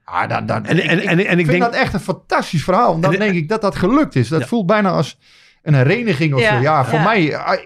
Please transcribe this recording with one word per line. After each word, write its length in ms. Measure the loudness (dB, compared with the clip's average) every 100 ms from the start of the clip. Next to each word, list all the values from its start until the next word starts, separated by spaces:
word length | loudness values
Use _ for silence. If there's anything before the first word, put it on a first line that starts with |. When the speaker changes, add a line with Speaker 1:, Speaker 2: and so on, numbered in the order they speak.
Speaker 1:
Ja. 80 | -10
Speaker 2:
Ah, 160 | -6 -4
dan, 180 | -4 -4
dan, 180 | -6
Speaker 1:
En, 140 | -2 -2
en, 200 | 0 -2
Speaker 2:
ik, 60 |
Speaker 1:
en, 140 | 0 0
en 200 | 0 0
ik 80 | 2
Speaker 2:
vind 20 |
Speaker 1:
denk 140 | 2 0
Speaker 2:
dat 20 |
echt 200 | 0 -2
een 60 | -4
fantastisch 640 | -6 -8 -4 -4 -2 -4
verhaal. 300 | 0 2 2
En 60 | 2
dan 120 | 0
Speaker 1:
En, 60 | 0
Speaker 2:
denk 160 | 0
ik 140 | 0 -2
dat 120 | -2
dat 160 | -2 0
gelukt 380 | 2 2 2
is. 140 | 0 0
Dat 120 | -2
Speaker 1:
Ja. 60 | -2
Speaker 2:
voelt 200 | -2 0
bijna 240 | 2 2
als 280 | 0 -2 -6 _ _ _ _
een 120 | 0
hereniging 600 | 2 4 2 0 0 0
of 60 | 2
Speaker 3:
Ja, 160 | 2 2
Speaker 2:
zo. 60 |
Ja, 220 | 2 2
voor 140 | 2 2
Speaker 3:
ja. 60 |
Speaker 2:
mij, 320 | 2 2 0 -2
ah, 160 | -4 -4